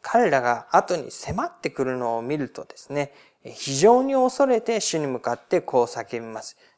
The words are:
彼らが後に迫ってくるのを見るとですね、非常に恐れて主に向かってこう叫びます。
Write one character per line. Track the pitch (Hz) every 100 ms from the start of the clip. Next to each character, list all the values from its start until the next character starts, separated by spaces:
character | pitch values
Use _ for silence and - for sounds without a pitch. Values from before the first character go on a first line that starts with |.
彼 | - 233 214
ら | 139
が | 120 120 -
後 | 180 190 175
に | 123
迫 | - - 180 330
っ | -
て | 151
く | -
る | 131 127
の | 120 117
を |
見 | 120 151
る | 131
と | -
で | - -
す | -
ね、 | 143 143 - _ _
非 | 120 - 135 135
常 | 202 247
に | 269
恐 | 269 254 - 277
れ | 226
て | 233 220
主 | - 160
に | 143
向 | 123
か | -
っ | 120
て | - 175
こ | - 127
う |
叫 | 117 123 104
び | 117
ま | 113 110
す。 | - - _